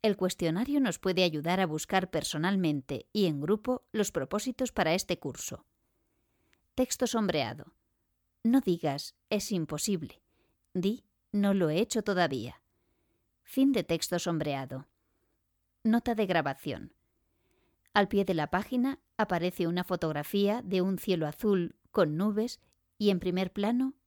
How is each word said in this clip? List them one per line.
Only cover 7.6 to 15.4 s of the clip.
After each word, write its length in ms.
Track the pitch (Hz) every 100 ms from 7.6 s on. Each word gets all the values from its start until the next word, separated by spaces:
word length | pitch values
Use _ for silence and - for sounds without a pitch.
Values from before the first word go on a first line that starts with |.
| - _ _ _ _ _ _ _
No 180 | 226 262
digas, 540 | 208 170 156 139 - _ _
"Es 220 | 208 -
imposible". 720 | 185 156 151 - 190 135 - _ _ _ _ _
Di, 320 | 185 190 226 _ _ _
"No 220 | 208 202
lo 160 | 196 165
he 100 | 156
hecho 220 | 233 220
todavía". 600 | 214 180 165 135 120 - _ _ _ _ _ _ _ _
Fin 280 | - - 269
de 100 | 247
texto 340 | - 165 - 175
sombreado. 680 | 180 165 147 139 135 131 139 _ _ _ _ _